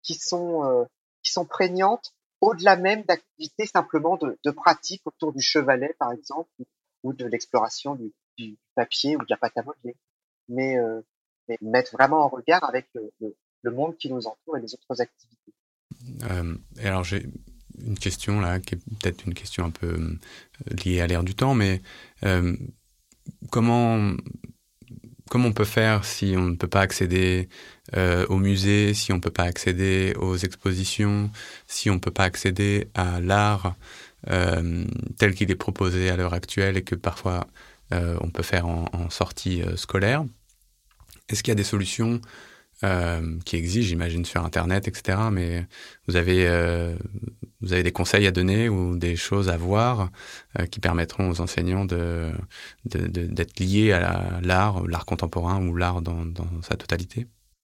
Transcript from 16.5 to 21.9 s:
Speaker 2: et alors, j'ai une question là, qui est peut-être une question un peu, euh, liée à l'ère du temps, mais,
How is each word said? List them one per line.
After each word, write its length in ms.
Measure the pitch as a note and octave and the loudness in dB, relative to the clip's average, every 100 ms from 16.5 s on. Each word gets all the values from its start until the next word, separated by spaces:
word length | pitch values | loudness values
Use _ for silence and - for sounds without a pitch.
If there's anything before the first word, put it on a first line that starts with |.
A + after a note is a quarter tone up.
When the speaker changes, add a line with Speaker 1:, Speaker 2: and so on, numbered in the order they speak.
| E2 - - | -6 -12 -6
Speaker 2:
et 80 | G#2 | -2
alors, 180 | F#2+ | -2
j'ai 220 | F2 G2 - - - - - - | -2 -4 -6 -14 -20 -20 -20 -14
une 200 | A#2 G2+ | -8 -4
question 400 | G2 - - G#2 | -4 -4 -2 0
là, 220 | F2+ F2+ | 2 -2
qui 140 | - | -4
est 40 | E2 - A2 | -8 -8 -4
peut-être 260 | G2 E2+ - | -4 -4 -8
une 80 | |
question 300 | F2 - - | -8 -8 -6
un 60 | E2+ | -4
peu, 160 | E2 F2 | -4 -4
euh, 320 | E2 E2 E2 - - - _ - F2+ | -4 -4 -6 -12 -20 -20 _ -10 -6
liée 160 | F#2 F2+ | -2 0
à 60 | E2+ | 2
l'ère 180 | F2 | 0
du 100 | F2+ | -2
temps, 200 | G2+ C3 | 0 2
mais, 260 | C3 G2+ F#2+ - | 4 2 0 -6